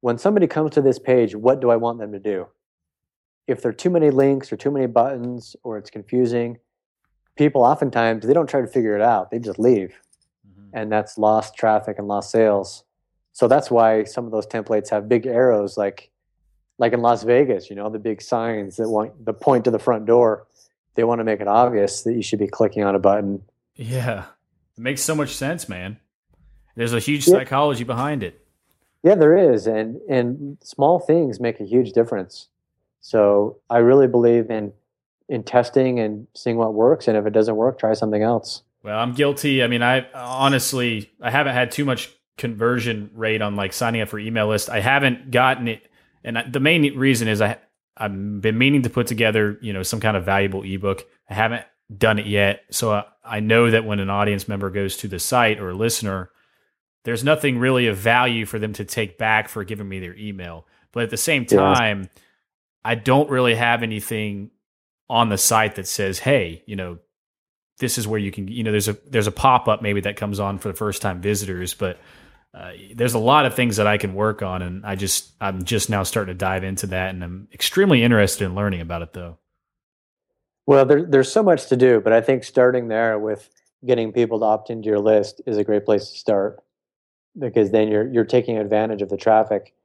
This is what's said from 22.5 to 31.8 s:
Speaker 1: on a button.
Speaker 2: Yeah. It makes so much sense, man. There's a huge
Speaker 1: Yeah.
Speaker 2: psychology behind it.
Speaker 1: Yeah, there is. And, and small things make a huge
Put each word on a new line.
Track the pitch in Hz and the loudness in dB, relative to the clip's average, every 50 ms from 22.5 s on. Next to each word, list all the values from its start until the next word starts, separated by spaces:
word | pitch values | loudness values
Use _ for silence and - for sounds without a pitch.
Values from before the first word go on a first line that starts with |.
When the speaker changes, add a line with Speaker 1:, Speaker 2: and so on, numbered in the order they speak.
| - - 113 104 - 107 104 | 0 0 0 0 0 -2 -2
Speaker 1:
on | 98 98 | 0 0
a | 98 | 2
button. | 87 101 98 104 101 98 101 98 95 _ _ _ _ _ _ | 2 2 2 2 0 -4 -6 -8 -10 _ _ _ _ _ _
Speaker 2:
Yeah. | - 127 113 127 127 120 127 113 98 92 - _ _ _ _ _ _ _ _ _ - | -16 -12 -8 -6 -4 -4 -4 -6 -6 -10 -16 _ _ _ _ _ _ _ _ _ -10
It | |
makes | 117 127 143 143 | -8 -6 -6 -4
so | - - 160 | -4 -4 -2
much | 151 147 139 - | -2 -4 -4 -6
sense, | - 135 135 135 135 - - | -8 -6 -6 -6 -8 -8 -10
man. | 98 90 90 95 107 - _ _ _ _ _ _ _ _ _ _ _ _ _ _ _ | -12 -10 -10 -12 -14 -14 _ _ _ _ _ _ _ _ _ _ _ _ _ _ _
There's | 117 117 117 117 | -4 -4 -2 -2
a | 117 | -2
huge | 110 - 147 147 131 156 | -2 -2 -2 0 4 4
Speaker 1:
Yeah. | 180 | 4
Speaker 2:
psychology | - 135 - 135 135 147 147 139 117 120 | 4 4 0 0 0 2 0 0 -2 -4
behind | 117 123 117 127 147 151 135 104 | -6 -4 -4 -4 -4 -4 -4 -6
it. | 87 - _ _ _ _ _ _ _ _ _ _ _ _ _ _ | -8 -10 _ _ _ _ _ _ _ _ _ _ _ _ _ _
Speaker 1:
Yeah, | 160 202 | 4 4
there | 190 160 151 160 190 | 6 6 6 6 6
is. | 190 160 123 107 95 110 | 6 4 2 2 0 -2
And, | 110 107 110 113 117 - - - | -2 -2 -4 -4 -8 -14 -8 -2
and | 143 127 120 120 127 147 147 143 143 - _ | -2 0 0 -2 -4 -6 -10 -14 -14 -16 _
small | - - - 139 147 175 175 | -20 -4 0 2 4 4 2
things | - - 156 170 165 135 113 95 | 2 2 2 2 2 0 -4 -4
make | 123 117 110 - | -4 -6 -6 -6
a | 107 | -8
huge | 98 110 123 | 0 2 2